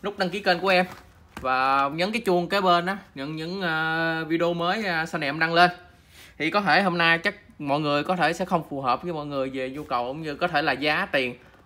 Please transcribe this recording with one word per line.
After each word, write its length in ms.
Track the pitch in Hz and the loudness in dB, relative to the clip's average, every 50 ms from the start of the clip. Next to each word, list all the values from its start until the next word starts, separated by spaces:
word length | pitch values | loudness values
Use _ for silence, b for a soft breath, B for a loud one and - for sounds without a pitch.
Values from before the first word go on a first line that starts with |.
nút 160 | - 208 202 - | -8 -8 -4 -2
đăng 120 | 190 180 | -2 -2
ký 100 | 170 208 | -2 0
kênh 180 | 196 190 180 170 | 2 2 2 2
của 80 | 180 196 | 2 4
em 180 | 185 180 185 180 - - - - - - - _ - - | 4 4 2 0 -4 -14 -20 -20 -20 -20 -20 _ -14 -6
và 500 | 131 127 131 131 131 135 135 139 139 139 147 | -2 0 0 2 2 2 2 2 2 0 0
nhấn 180 | 165 180 202 | -2 -2 -2
cái 100 | 220 233 - | -2 -2 0
chuông 220 | 196 180 175 175 170 | 2 2 2 2 0
kế 120 | 196 202 | 0 2
bên 260 | 190 185 175 175 170 | 4 4 4 4 2
á, 120 | 185 196 196 - - - | 0 -4 -6 -10 -14 -12
nhận 220 | 135 135 147 156 | -10 -8 -8 -8
những, 240 | 156 160 170 185 196 | -8 -8 -8 -6 -4
ờ, 640 | 185 165 160 160 160 160 160 160 165 165 160 160 160 156 | -4 -2 -2 0 0 0 0 0 0 -2 -2 -4 -2 -2
video 260 | 165 165 170 170 175 | 0 0 0 0 0
mới, 300 | 170 165 175 196 226 214 | 0 0 0 0 0 -2
ờ, 220 | 190 170 160 165 | -2 -2 -2 -2
sau 120 | 165 - 165 | -4 -4 -4
này 100 | 151 139 | -4 -4
em 100 | 143 160 | -2 -2
đăng 160 | 165 165 165 | -2 2 6
lên. 160 | 170 180 180 175 - - - B B B B B B B B B - | 6 6 6 4 -2 -14 -20 B B B B B B B B B -4
Thì 120 | 147 160 | -4 0
có 100 | 180 208 | 0 2
thể 220 | 202 160 147 180 | 2 4 4 4
hôm 160 | 202 185 170 175 | 4 2 2 2
nay 200 | 165 165 165 170 | 4 4 4 2
chắc 160 | 165 202 190 - - - - - | 2 -2 -4 -6 -12 -20 -14 -8
mọi 220 | 147 139 139 151 | -2 -2 0 0
người 240 | 156 147 143 147 - | 2 0 0 0 0
có 120 | - 185 | 0 0
thể 160 | 175 156 156 | 2 2 2
sẽ 120 | 170 165 185 | 2 -2 -2
không 180 | - 185 165 151 - | -2 -2 -2 -2 -4
phù 100 | 147 135 | -8 -4
hợp 220 | 135 123 123 - | 0 0 0 0
với 100 | 175 175 | -2 -6
mọi 140 | 165 151 147 | -6 -6 -6
người 240 | 143 143 135 131 135 | -6 -4 -4 -4 -4
về 200 | 131 131 131 131 | -4 -6 -6 -6
nhu 140 | 135 147 151 | -8 -10 -6
cầu 220 | - 131 120 120 | -4 -2 -2 -2
cũng 160 | 123 139 156 | -4 -6 -6
như 120 | 160 151 143 | -8 -8 -4
có 140 | - 175 175 | -2 -2 0
thể 140 | 156 147 | 0 0
là 100 | 151 160 | 0 0
giá 340 | 165 127 147 151 151 170 185 | 0 0 0 0 0 0 -2
tiền, 280 | - - 139 127 123 120 B B B B B - | 0 0 0 0 -2 -4 B B B B B -10